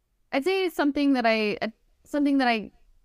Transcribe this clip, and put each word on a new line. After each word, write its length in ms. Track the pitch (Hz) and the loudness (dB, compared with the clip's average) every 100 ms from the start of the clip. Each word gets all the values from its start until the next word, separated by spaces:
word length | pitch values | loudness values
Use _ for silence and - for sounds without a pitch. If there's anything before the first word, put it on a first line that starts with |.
| _ _ _ | _ _ _
I'd 120 | 277 | -4
say 260 | 320 381 370 | -2 0 -2
something 440 | - 294 294 277 | -2 -2 0 0
that 120 | 254 226 | 2 2
I, 320 | 220 214 - | 2 0 -4
uh, 80 | 220 - _ _ | -6 -10 _ _
something 360 | - 294 285 277 | -6 -2 2 2
that 80 | 240 | 2
I 240 | 226 - - _ _ | 0 -6 -16 _ _